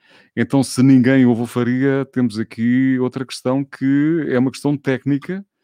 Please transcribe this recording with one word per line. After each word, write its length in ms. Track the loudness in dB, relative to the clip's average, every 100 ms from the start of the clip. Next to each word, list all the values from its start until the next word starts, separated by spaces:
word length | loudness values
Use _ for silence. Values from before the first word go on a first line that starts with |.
| _ _ _ -6
Então, 260 | 0 0
se 200 | 0 2
ninguém 420 | 6 6 6 4
ouve 160 | 4 2
o 60 | -2
Faria, 580 | -4 -2 -2 -2 -2 -4
temos 260 | -4 -4 -4
aqui 600 | -8 -4 0 0 0 0
outra 240 | -2 -4
questão 400 | -10 -6 -4 -2
que 600 | -4 -4 0 0 0 -2 -2
é 100 | 0
uma 120 | -2
questão 260 | -2 -4 -2
técnica, 680 | -2 -4 -2 -4 -4 -12 -14 _